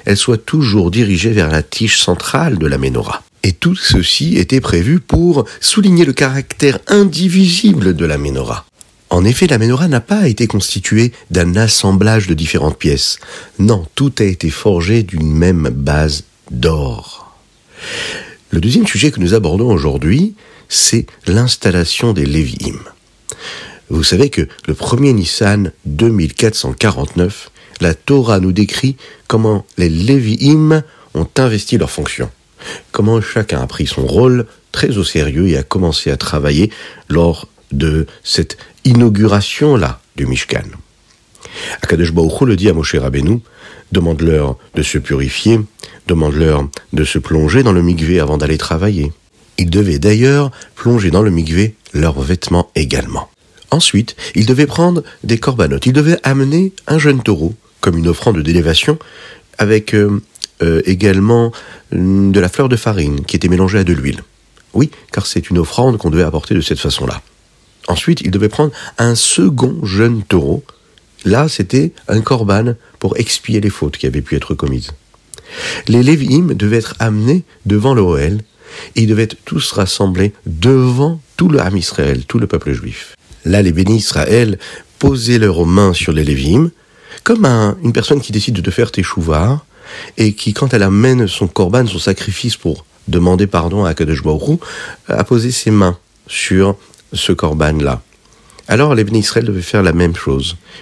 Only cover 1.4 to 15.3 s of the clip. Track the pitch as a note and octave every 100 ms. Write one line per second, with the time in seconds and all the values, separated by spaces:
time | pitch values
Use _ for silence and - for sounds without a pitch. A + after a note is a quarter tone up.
1.4 | D#2+ D#2 D#2 - A2 - - F2 - C3+
2.4 | D#3+ G2 D#2 C2+ C2 B1 - - - _
3.4 | G2+ E2+ E3+ F#3 - - F2 - D3+ -
4.4 | - C3+ - F2+ F2+ F3 - D#3 F3 D3
5.4 | A2 - - - G3+ E3+ D3+ C3 C3+ C3+
6.4 | - - C#3+ B2+ - G3+ G3 D3+ F#3 F#3
7.4 | F#3 F3 G#3 E3 F#2 D#2+ E2 D2 C#2+ C2+
8.4 | A#1+ B1 - - - _ - F2+ G2 C3
9.4 | F3+ A2 A2+ B2+ F3 B2+ - G#3 F3+ G#2
10.4 | A#2 G#2 - - - G#2 A#2+ - - F2
11.4 | E2+ F#2 A2 - G2 G2 G#2 A2 F#2 D#2
12.4 | D#2 E2 D2+ - D#2+ C#2+ - - - -
13.4 | - - G#2 A2 E2 - C#3 - G#2+ F2+
14.4 | E2 - G#2+ F2+ E2+ A#2 F#2+ E2+ D#2